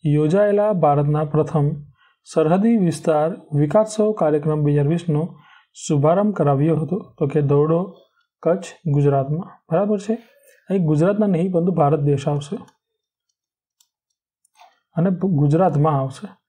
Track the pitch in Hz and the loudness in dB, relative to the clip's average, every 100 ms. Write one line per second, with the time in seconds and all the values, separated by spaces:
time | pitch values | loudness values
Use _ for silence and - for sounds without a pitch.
0 | 151 151 151 190 208 202 208 190 147 143 | 0 0 2 2 2 2 0 2 2 2
1 | 147 151 156 151 147 156 143 - - _ | 2 0 0 -2 0 0 -2 -4 -14 _
2 | _ _ - - 156 180 220 233 175 156 | _ _ -6 -2 2 2 2 2 0 -2
3 | - 151 156 202 - 143 147 214 214 - | -2 0 -2 -6 -6 -2 2 2 0 -2
4 | 214 208 156 151 156 151 147 147 143 170 | -2 0 0 0 -2 0 0 2 0 -2
5 | 170 147 151 - _ - _ - - 151 | -2 -2 -4 -10 _ -20 _ -18 -2 0
6 | 147 180 208 190 147 139 151 156 160 190 | 2 2 0 0 0 2 0 0 -2 -6
7 | - _ 143 156 139 143 156 165 190 - | -8 _ -2 -2 2 2 2 0 -2 -12
8 | _ _ _ _ 160 185 190 - 165 143 | _ _ _ _ -2 -2 -4 -10 -2 2
9 | 143 139 135 151 - - _ 165 202 214 | 2 2 -2 -6 -8 -18 _ -2 0 -2
10 | 190 226 - _ _ _ _ 190 160 151 | -2 -6 -8 _ _ _ _ -2 2 2
11 | 175 208 208 170 190 175 175 165 143 151 | 2 2 0 0 0 0 0 0 2 2
12 | 143 143 - 147 - - - _ _ _ | 0 0 -2 -4 -6 -12 -14 _ _ _
13 | _ _ _ _ _ _ _ _ _ _ | _ _ _ _ _ _ _ _ _ _
14 | _ _ _ _ _ _ - _ _ - | _ _ _ _ _ _ -20 _ _ -2
15 | 180 180 190 151 147 160 185 143 156 139 | -2 0 0 0 2 2 2 2 0 0
16 | 135 - 107 - | -4 -10 -18 -20